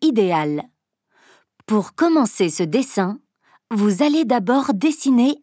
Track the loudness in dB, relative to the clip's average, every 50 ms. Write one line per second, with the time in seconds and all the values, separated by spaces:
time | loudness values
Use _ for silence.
0 | -2 0 2 2 0 2 0 0 -2 -2 -4 -6 -8 -10 _ _ _ _ _ _
1 | _ _ _ _ _ _ _ _ _ _ _ _ _ -2 -2 -2 -2 -2 -4 -2
2 | 0 2 2 2 2 0 0 0 -2 -2 0 -2 -4 0 0 -2 -2 0 -2 -2
3 | -2 -2 -4 -8 _ _ _ _ _ _ _ _ _ -6 -4 0 0 0 2 2
4 | 0 0 2 0 0 0 0 -2 0 0 0 0 0 0 -2 0 0 -2 -2 0
5 | 0 2 2 4 4 2 0 0